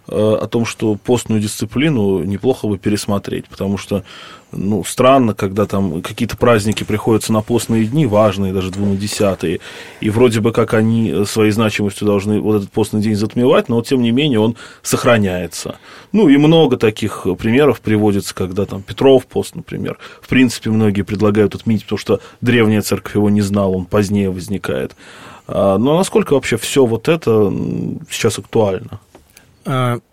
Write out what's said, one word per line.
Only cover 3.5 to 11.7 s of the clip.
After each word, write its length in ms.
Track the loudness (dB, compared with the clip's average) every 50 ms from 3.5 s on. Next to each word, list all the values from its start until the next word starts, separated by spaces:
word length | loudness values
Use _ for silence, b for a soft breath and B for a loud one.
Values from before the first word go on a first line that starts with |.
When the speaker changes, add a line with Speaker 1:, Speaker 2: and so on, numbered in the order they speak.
| -10 -6 -4 -4 -4 -6
Speaker 1:
что, 260 | -6 -6 -6 -6 B B B B B B B B B _ -10
ну, 300 | -6 -4 -2 -2 -4 -4
странно, 500 | -4 -2 2 4 6 6 6 4 2 0
когда 320 | -2 -4 -4 -2 -2 -2
там 360 | -2 -2 -2 -2 -2 -4 -6 -8
какие-то 340 | -8 -6 -6 -6 -6 -2
праздники 480 | 0 2 4 4 4 2 0 -2 -2 -4
приходятся 480 | -4 -4 -2 0 0 0 0 0 0 -2
на 80 | -2
постные 440 | -2 0 -2 -2 -2 0 0 0 0
дни, 220 | 0 0 0 0
важные, 460 | 2 4 4 4 2 2 0 -4 -4 -2
даже 180 | -4 -4 -4
двунадесятые, 880 | -4 -4 -2 -2 -2 -2 -4 -4 -2 -2 0 0 0 -2 -2 -4 -4 B B B B B B B B B
и 100 | -4 -2
вроде 300 | 2 4 4 4 4 2
бы 120 | 0 0 2
как 220 | 0 0 2 2
они 500 | 2 2 2 2 0 0 0 0 -2 -2
своей 280 | 0 0 2 2 2 2
значимостью 540 | 2 0 0